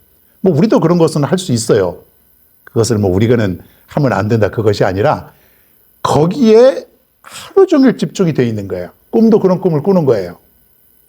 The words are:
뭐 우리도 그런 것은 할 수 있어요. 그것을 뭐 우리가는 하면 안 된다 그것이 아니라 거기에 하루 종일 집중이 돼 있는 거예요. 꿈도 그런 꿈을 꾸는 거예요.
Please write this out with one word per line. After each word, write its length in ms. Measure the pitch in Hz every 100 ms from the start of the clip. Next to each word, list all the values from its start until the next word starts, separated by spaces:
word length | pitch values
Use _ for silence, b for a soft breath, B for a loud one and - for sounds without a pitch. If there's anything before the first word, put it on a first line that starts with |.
| _ _ b b
뭐 160 | 190 147
우리도 240 | 220 269
그런 180 | 156 175
것은 240 | 160 160
할 140 | 139 180
수 140 | -
있어요. 460 | 120 - 120 90 87 - _ _ _ _ _
그것을 340 | - 113 110 123
뭐 120 | 101
우리가는 500 | 90 110 120 104 87 b b b
하면 260 | - 135
안 160 | 98 104
된다 220 | 113 98
그것이 340 | - 107 101
아니라 480 | 117 92 127 110 - b b b b b b _
거기에 840 | - - 160 247 226 220 262 - - _ _ _
하루 460 | - - - - 370
종일 320 | 302 262 -
집중이 340 | 175 - 175
돼 140 | 147 120
있는 220 | 107 98
거예요. 220 | 90 87 - _
꿈도 280 | 226 226 208
그런 220 | 185 180
꿈을 220 | 185 151
꾸는 240 | 190 190 143
거예요. 320 | 110 87 85 _ _ _ _ _ _